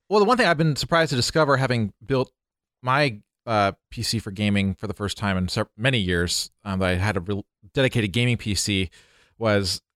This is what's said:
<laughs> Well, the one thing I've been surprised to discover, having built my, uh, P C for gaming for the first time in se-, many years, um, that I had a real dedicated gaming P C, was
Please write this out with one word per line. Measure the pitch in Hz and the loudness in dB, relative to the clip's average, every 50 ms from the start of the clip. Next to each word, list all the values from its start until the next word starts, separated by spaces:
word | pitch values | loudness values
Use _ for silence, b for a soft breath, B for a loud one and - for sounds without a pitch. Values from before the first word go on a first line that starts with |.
<laughs> | _ - | _ 0
Well, | 190 214 | 2 4
the | 202 | 4
one | 202 247 | 4 4
thing | 233 240 | 2 4
I've | 175 170 143 | 2 2 2
been | 165 160 143 | 2 0 0
surprised | - - - 170 165 165 143 | 0 -2 0 2 2 2 2
to | 143 | 0
discover, | 123 117 - - 143 127 139 139 | 0 0 0 2 2 2 4 4
having | 127 135 127 123 117 110 98 - _ - | 2 2 0 0 0 0 -2 -4 _ -6
built | - 135 131 127 - _ _ _ _ _ _ _ _ _ _ - | -2 0 0 0 -2 _ _ _ _ _ _ _ _ _ _ -4
my, | 127 127 143 151 139 107 104 - _ _ _ - | 0 2 2 2 0 -2 -6 -14 _ _ _ -6
uh, | 123 113 104 101 98 98 _ _ - | -2 2 2 2 2 0 _ _ -16
P | - - 110 | -10 -8 -4
C | - - 110 | -2 -2 -4
for | - 110 | -4 -6
gaming | 98 92 107 104 101 101 98 98 92 | -4 -2 0 2 2 2 0 0 -2
for | - - | -4 -6
the | 101 98 | -8 -6
first | - 104 98 - - | -6 -6 -6 -6 -4
time | 110 101 95 | -4 -2 -2
in | 92 92 92 | 0 -2 -2
se-, | - 113 107 - _ | -2 -4 -4 -6 _
many | - 110 135 131 117 | -4 -2 0 0 0
years, | 98 90 90 85 87 85 - - - - _ _ - | 0 0 0 0 0 0 -2 -4 -6 -8 _ _ -10
um, | 101 95 92 | -6 -4 -2
that | 95 90 | 0 0
I | 92 | 0
had | 90 95 107 98 | 0 0 -2 -2
a | 98 | -4
real | 85 92 104 98 - _ _ _ _ 101 - | -4 -6 -6 -6 -8 _ _ _ _ -8 -2
dedicated | 139 131 127 - 123 107 104 82 | 0 0 0 0 0 -2 0 0
gaming | 120 120 123 120 113 | 0 0 0 0 -2
P | - 107 101 | -2 -4 -4
C, | - - - 104 95 95 90 b b b b b b b b b b | -4 -2 0 0 0 -2 -4 b b b b b b b b b b
was | 113 110 104 101 101 87 - - _ _ _ | 0 0 2 2 0 -2 -6 -8 _ _ _